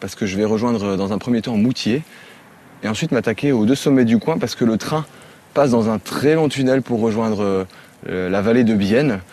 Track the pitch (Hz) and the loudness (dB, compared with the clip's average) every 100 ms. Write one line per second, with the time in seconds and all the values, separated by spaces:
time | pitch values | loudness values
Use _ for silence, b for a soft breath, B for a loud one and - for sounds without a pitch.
0 | 98 - 104 95 107 110 120 113 101 95 | -12 -6 -6 -2 0 0 0 -2 -2 -2
1 | 98 101 127 117 127 110 117 127 110 135 | -2 -4 -2 -2 -2 0 0 0 -2 -2
2 | - B B B B B - - 104 107 | -4 B B B B B -20 -10 -8 -4
3 | 165 123 113 107 143 123 107 135 151 135 | -2 0 0 -2 0 2 2 2 2 4
4 | 117 113 - 156 117 - 117 110 - 156 | 4 2 2 -2 -4 -2 0 0 -2 -4
5 | 147 B B B B 147 139 117 110 107 | -4 B B B B 0 2 2 2 -2
6 | - - 143 160 151 139 127 135 123 117 | -4 -2 2 2 0 0 0 0 0 -2
7 | 113 107 113 104 101 95 92 B B B | 0 0 -2 -2 0 -2 -4 B B B
8 | - 92 92 98 104 120 113 107 98 117 | -10 -6 -2 0 2 4 4 2 2 2
9 | 147 98 87 | 2 -2 -8